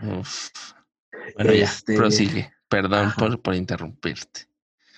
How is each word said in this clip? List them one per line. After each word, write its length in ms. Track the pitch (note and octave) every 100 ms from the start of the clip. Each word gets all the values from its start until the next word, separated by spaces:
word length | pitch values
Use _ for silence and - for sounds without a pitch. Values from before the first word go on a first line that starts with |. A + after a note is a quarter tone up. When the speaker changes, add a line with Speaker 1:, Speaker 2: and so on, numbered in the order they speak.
Speaker 1:
Uf. 480 | G#2+ F#2 - - - - - - _ _ _ - - G#3+
Bueno, 180 | A3
ya, 100 | G#3+ G3+
Speaker 2:
Este, 300 | - - -
Speaker 1:
prosigue. 560 | G#2+ G#2+ G2+ G2+ - _ -
Perdón 400 | G2+ F#2+ G2+ G2+
Speaker 2:
ajá. 80 | -
Speaker 1:
por, 220 | A2 A#2
por 140 | - F#2
interrumpirte. 920 | F2+ E2 D#2 - D#2+ - - - - _ _ _ _